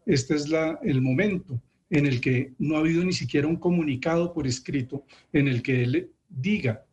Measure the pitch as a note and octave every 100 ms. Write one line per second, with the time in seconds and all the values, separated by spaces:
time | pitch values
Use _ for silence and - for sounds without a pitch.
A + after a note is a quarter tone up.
0 | - C#3+ - D3+ D3 D#3+ D#3+ D#3+ A3 C3
1 | C3 C3 G#3 F#3 - A#2+ - _ _ D3+
2 | C#3+ B2 C3 B2+ - - C#3+ D#3 D#3+ E3
3 | F#3 F3 B2 D3 D3 E3 F3 F3 D3+ B2+
4 | E3 E3+ F3 E3+ C3+ A#2+ - C#3 B2 C#3
5 | - - _ D#3 C#3 B2 - B2+ A#2+ D3+
6 | - _ _ C3+ E3 G#3 B2+ A2 -